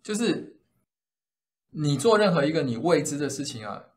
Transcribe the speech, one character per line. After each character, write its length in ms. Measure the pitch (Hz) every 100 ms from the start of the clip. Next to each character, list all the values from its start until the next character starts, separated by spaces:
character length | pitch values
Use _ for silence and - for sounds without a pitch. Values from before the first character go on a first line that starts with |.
就 100 | -
是 460 | 214 226 147 - - _ _ _ _ _ _ _ _ _ _ _
你 260 | 156 147 139
做 180 | 233 214
任 160 | 202
何 140 | 165 147
一 60 |
个 100 | 160
你 160 | 135 113
未 240 | 160 156
知 160 | - 143
的 100 | 143
事 160 | 135
情 220 | 135 120 104
啊， 200 | - -